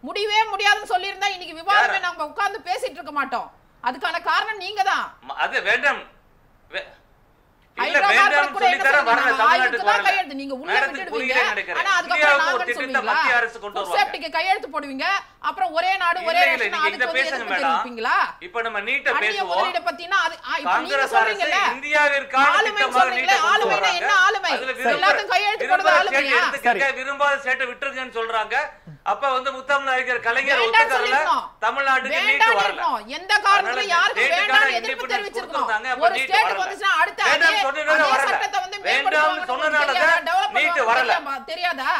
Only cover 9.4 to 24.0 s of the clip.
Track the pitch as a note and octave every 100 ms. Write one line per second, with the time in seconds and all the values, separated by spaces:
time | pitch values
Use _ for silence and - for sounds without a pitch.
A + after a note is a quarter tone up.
9.4 | C4+ E4 B3 A#3 - G4+ G4 F#4+ F4 C#4
10.4 | C#4 C4 C4+ B3+ C#4 C#4+ - - C4 B3+
11.4 | B3 G3 F#3 F3+ G4 F#4 F4 F4 D4+ C#4+
12.4 | D#4+ F4+ F4+ A#3+ C4+ C4 A3 D4+ D4 A#3+
13.4 | A3+ A3+ G#3 C4+ F#4+ - G4+ F4+ D#4+ D#4+
14.4 | F4+ G4+ - D4+ D4 C4 D#4+ G4 - _
15.4 | - D#4 F#4 D#4 F4+ F#4+ F4 F4 E4+ E4+
16.4 | F4+ E4 A#3 E4 D#4 D#4 B3 A#3+ D#4 C4+
17.4 | A3 F#3 E3+ E3 A#3 A#3 A3+ F4 D4+ -
18.4 | F3 A3+ A#3 G#3+ G#3 C4+ C#4 B3+ G#4 G4+
19.4 | F#4 E4+ - F4+ E4+ D4 F4 G4 E4 E4
20.4 | B3 D#4 D4 G3+ D#4+ C#4 C4+ G4 A4 G4+
21.4 | E4 F4+ F#4+ C4 D4 D4 D4 C#4 C4+ C4
22.4 | C#4+ F4 G#4+ G#4 C4 B3 B3 B3 B3+ G4+
23.4 | G4+ G#4 A4+ - F#4+ F4+